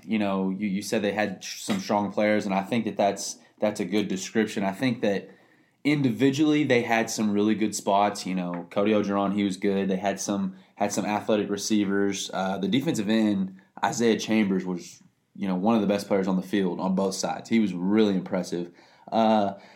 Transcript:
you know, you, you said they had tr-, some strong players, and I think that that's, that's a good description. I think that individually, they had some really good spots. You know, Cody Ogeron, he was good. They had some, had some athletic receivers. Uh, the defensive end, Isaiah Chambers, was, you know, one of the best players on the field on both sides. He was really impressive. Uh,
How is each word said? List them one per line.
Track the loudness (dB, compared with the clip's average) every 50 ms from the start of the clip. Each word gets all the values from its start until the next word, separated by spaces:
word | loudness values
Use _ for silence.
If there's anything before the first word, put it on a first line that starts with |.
| -6
you | -2 -2 0
know, | 0 0 0 0 0 -2
you, | -2 -2 -2 -2
you | -2 -4
said | -4 -2 -2 0
they | 0 0
had | 0 0 -2 -2 -2 -8
tr-, | -12 -14 -12 -12
some | -6 -4 -4 -4
strong | -2 0 0 0 0 0
players, | 0 0 2 2 2 2 0
and | 0 -2
I | -2
think | 0 0 -2 -2 -2
that | -2 0 2
that's, | 2 2 2 -2 -6 -10 -10 -12 -16 _ _ -2
that's | -2 -2 0 -2
a | -4
good | 0 0 0 0 0
description. | -4 -6 -6 -2 0 0 0 0 0 -4
I | -4 -4
think | -2 0 0 -2 0 0
that | 0 0 0 -2 -4 -10 -20 _ _ _ _ _ _ _ _ _ 0
individually, | 0 2 2 2 0 2 4 2 2 4 4 2 4 4 2 4
they | 4 4 2
had | 4 2 2 0 0 0
some | -2 0 0 2
really | 2 2 2 2 2
good | 2 0 -2 -2
spots. | -4 0 2 4 4 4 2 0 -4 -6
You | -6 -4
know, | -4 -4 -4 -6 -8 -10 -6
Cody | -2 0 2 4
Ogeron, | 4 2 2 0 0 0 0 0
he | 0 0 0
was | 0 -2
good. | 0 -2 0 0 0 0 0
They | -2
had | -2 -2 -2 -2 -2
some, | -4 -4 -2 -2 -2 -4 -6 -10 -20 _ _
had | -4 -2 -2
some | -2 -2 -2
athletic | -2 -2 -4 0 0 0 0 0 -2
receivers. | -4 -4 -2 0 2 2 2 2 2 2 2 0 0 -4 -6 -6 -4
Uh, | -4 -2 -2 -2 -2
the | -2 0
defensive | 0 0 0 0 -2 -2 0 2
end, | 2 2 4 2 2 0 -2 -4 -6 -14 _ _ _ -4
Isaiah | -4 -2 0 2 2 2 2 2
Chambers, | 0 0 2 2 2 2 0 -2 -2
was, | -2 -6 -6 -8 -14 -20 -20 _ _ _ _ _ _ _
you | -8 -4
know, | -4 -2
one | 0 2 2 2
of | 2
the | 2
best | 2 0 0 0 0
players | 0 0 2
on | 2 0
the | 0
field | -2 0 0 0 0 0 -2 -2
on | -2 -2 0
both | 0 0 0 -2
sides. | -4 -4 -6 -6 -6 -4 0
He | 2 2
was | 2 2
really | 0 -2 0 2 4 4 4 4 2
impressive. | 0 -2 -2 -4 -4 -4 -2 -4 -6 -6 -8 -12 -20 -20 -20 _ _ -12 -2
Uh, | 0 2 4 4 4 4 2 0 -4 -8 -16 -20 -20